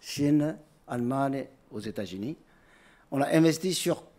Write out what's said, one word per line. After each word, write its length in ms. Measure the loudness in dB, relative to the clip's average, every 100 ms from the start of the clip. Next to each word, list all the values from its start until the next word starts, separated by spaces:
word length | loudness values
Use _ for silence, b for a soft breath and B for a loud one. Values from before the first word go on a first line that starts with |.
Chine, 560 | -14 -2 2 4 2 -4 -14 _ -8
Allemagne, 600 | -4 -2 0 0 -2 -8 -14 _
aux 100 | -10
États-Unis. 560 | -10 -8 -8 -6 -8 -8 _ b b b b b b
On 120 | -2
a 60 | 2
investi 440 | 6 6 4 -2
sur 300 | -2 -2 -2 -6